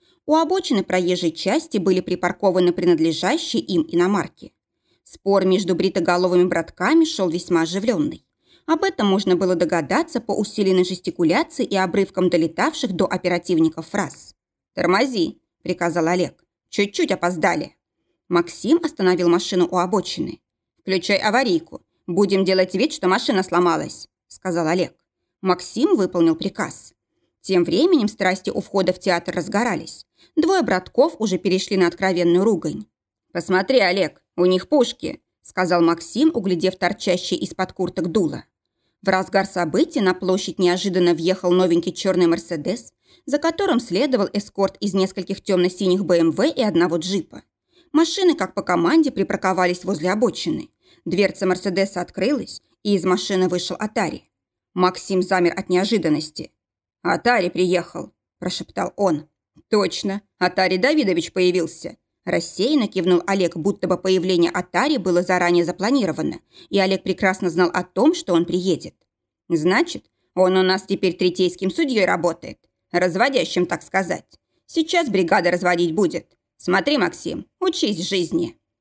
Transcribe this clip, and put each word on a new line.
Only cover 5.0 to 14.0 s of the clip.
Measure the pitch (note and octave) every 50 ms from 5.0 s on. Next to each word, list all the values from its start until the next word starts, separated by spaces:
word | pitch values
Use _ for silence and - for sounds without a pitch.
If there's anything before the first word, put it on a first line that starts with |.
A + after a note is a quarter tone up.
| -
Спор | - - - - G3 G3 F#3+ F#3+
между | F#3 F#3 F3+ F#3+ E3+ F#3
бритоголовыми | E3 F#3 F#3+ - F#3+ E3+ F3+ F3 F3+ F3+ F3+ F3+ F3+ F3+
братками | F#3 F3 E3 D#3+ - - - F3+ A3 D#4 E4 D#4+
шел | D#4 - - F#3+ F3
весьма | D#3 F3 - - F3+ E3
оживленный. | E3 D#3+ F3 G3 G#3 B3 A3 E3 C#3+ - - - _ _ _ _ _ _ _ _ _
Об | - E4 D#4+ G4+
этом | G4 G4 - G#3+
можно | G3+ F#3+ G#3 - - F4+
было | E4 F#3+ F3+ F3+
догадаться | E3 F3 D#3 F3+ E3+ D3+ B2+ F#3+ - E4+ - - A3
по | - -
усиленной | G3+ - G#3 - - G#3+ G3+ F#3+ F#3 F3+ F3+
жестикуляции | F3+ F#3 - - F3 - - F3 D#3 F3 C4+ - - - - A#3
и | - G3
обрывкам | F#3+ F#3+ F3+ D#3+ G3+ F#3+ - - F#3 F#3 F3
долетавших | F3+ E3 D#3+ D#3+ - - G#3+ D#4+ - - - G3 F#3
до | D#3+ F#3+
оперативников | - G3 F3+ - F3 F3 F3 - - F3+ D#3 E3 D#3+ D#3+ E3 D#3+ -
фраз. | - G3+